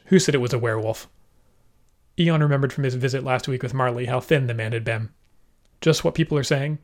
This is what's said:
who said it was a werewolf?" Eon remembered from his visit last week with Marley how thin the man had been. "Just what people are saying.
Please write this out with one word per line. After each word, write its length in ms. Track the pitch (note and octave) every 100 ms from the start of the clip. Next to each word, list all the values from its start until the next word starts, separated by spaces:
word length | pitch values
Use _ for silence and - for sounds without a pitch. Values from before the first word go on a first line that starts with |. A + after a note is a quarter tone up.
| -
who 120 | F#3
said 160 | -
it 40 | C#3
was 160 | A#2+
a 40 | B2+
werewolf?" 500 | A#2 A2 A2 A2 - _ _ _ _ _ _ _ _ _ _ -
Eon 220 | E3+ D#3+
remembered 320 | D3 C#3 C3+
from 120 | C#3
his 100 | C3+
visit 280 | B2+ C3 C3
last 240 | C3 B2 -
week 160 | C3
with 120 | B2+
Marley 320 | C3+ B2+ A#2+ B2
how 140 | B2
thin 260 | - D3+ B2+
the 80 |
man 180 | A#2 A2
had 120 | A#2
been. 260 | A2+ A2+ A2 - _ _ _ _ _ _
"Just 220 | D#3+ D3+
what 120 | E3
people 240 | - D#3 D3
are 40 |
saying. 360 | B2+ C#3 C#3+ D3+